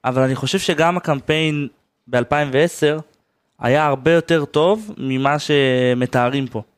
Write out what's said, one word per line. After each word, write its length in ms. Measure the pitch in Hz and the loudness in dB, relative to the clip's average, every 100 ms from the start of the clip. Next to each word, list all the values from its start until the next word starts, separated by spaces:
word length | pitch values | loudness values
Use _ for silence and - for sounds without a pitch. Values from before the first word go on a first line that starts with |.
אבל 180 | 127 127 | -2 0
אני 120 | 131 | 0
חושב 240 | 131 135 196 | 0 -2 -2
שגם 380 | - 151 165 175 | -2 0 2 0
הקמפיין 720 | 170 143 - 156 160 147 139 _ _ _ - | -2 -4 0 0 0 -2 -6 _ _ _ -4
באלפיים 420 | 123 123 147 147 | -2 0 -2 0
ועשר 460 | 131 170 - 147 156 160 _ _ _ _ _ | 2 0 2 0 0 -8 _ _ _ _ _
היה 280 | 120 139 156 | 0 2 2
הרבה 260 | 135 131 | 0 2
יותר 320 | 170 160 165 | 2 2 0
טוב 460 | 143 151 165 214 214 - | 0 0 2 0 -4 -10
ממה 400 | 135 131 139 147 | -4 -2 0 -2
שמתארים 1080 | - 147 135 127 127 123 123 131 123 139 131 | 0 2 2 2 2 0 0 0 0 -2 -4
פה 160 | 113 - | -8 -12